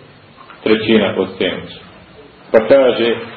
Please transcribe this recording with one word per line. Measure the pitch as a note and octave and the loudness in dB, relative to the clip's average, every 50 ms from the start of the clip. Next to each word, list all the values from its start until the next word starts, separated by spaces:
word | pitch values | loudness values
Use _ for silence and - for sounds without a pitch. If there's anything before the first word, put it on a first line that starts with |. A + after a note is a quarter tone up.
| - - - - - - - - - - - - - | -20 -20 -20 -20 -20 -20 -20 -20 -20 -20 -20 -8 -2
trećina | A2+ A2 A2 A2 A2 A2+ G#2+ G2 F#2 F#2 | -2 -2 0 0 0 0 2 0 0 -2
od | G2 F#2 - - | -4 -6 -6 -4
te | - F#2+ F2 | -6 -6 -6
noći. | E2+ F2 - - - - - - - - - - - - - - - - - - | -6 -8 -12 -16 -20 -20 -20 -20 -20 -20 -20 -20 -20 -20 -20 -20 -20 -20 -10 2
Pa | - A2+ A2 | 2 2 4
kaže, | - C#3 C#3 C3 B2 G#2+ A2 A2+ A#2 A2 - - - - | 6 4 4 4 2 2 0 0 -2 -2 -4 -8 -16 -18